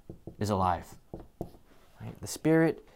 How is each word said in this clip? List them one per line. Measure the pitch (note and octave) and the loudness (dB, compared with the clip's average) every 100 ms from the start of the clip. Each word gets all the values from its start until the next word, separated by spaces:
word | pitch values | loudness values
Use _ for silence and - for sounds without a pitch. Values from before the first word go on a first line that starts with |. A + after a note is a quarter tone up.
| - - - - | -20 -18 -14 -6
is | G#2 | -2
alive, | G2 F#2 E2+ - - _ - - - - - - - - - | 0 0 -2 -6 -20 _ -18 -16 -14 -14 -16 -20 -20 -20 -16
right? | A2 - | -14 -12
The | - | -12
spirit | - D3+ D#3+ D#3+ - - | -2 4 6 4 0 -8